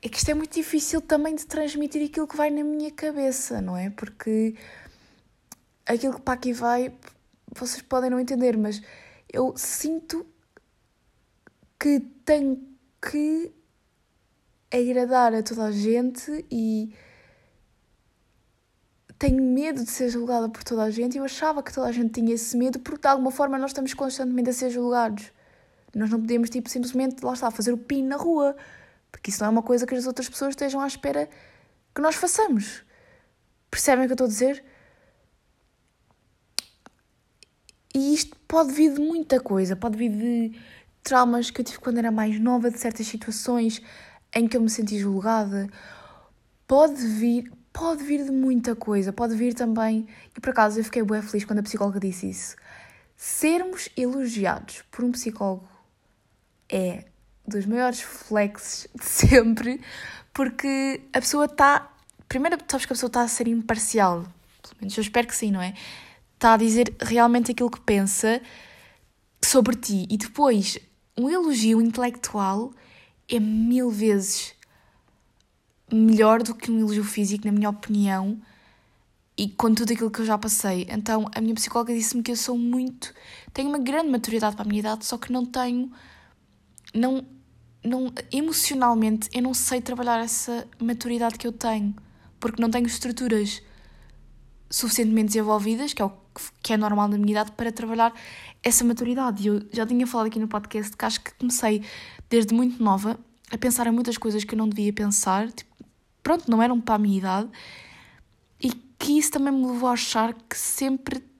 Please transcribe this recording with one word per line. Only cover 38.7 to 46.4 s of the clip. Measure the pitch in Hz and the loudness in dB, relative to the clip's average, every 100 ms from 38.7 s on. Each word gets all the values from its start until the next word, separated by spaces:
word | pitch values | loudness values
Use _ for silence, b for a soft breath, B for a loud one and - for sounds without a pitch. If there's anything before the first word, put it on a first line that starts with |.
vir | 285 311 | 6 4
de | 277 | 4
muita | 302 330 311 262 | -2 -2 2 2
coisa, | 254 196 185 | 2 0 0
pode | 185 233 214 | -2 -4 -2
vir | 240 | -2
de | 208 233 233 226 220 B B B _ | -2 -2 0 -2 -6 B B B _
traumas | - 262 247 240 240 | 0 4 4 2 -2
que | - | -4
eu | |
tive | 247 - | -8 -6
quando | - 233 | -4 -2
era | 233 | 0
mais | 214 214 214 | 0 0 0
nova, | 226 247 240 | 2 2 0
de | 233 | -2
certas | 240 220 220 | -6 -6 -8
situações | 220 - 220 - 240 226 220 B B B B _ | -10 -10 -8 -2 0 0 -2 B B B B _
em | 226 233 | 0 0
que | 247 | 2
eu | |
me | 226 | 0
senti | 220 208 208 | 0 -4 -2
julgada, | 202 196 208 226 208 196 196 B B B B B B _ | -2 -2 0 0 0 -4 -6 B B B B B B _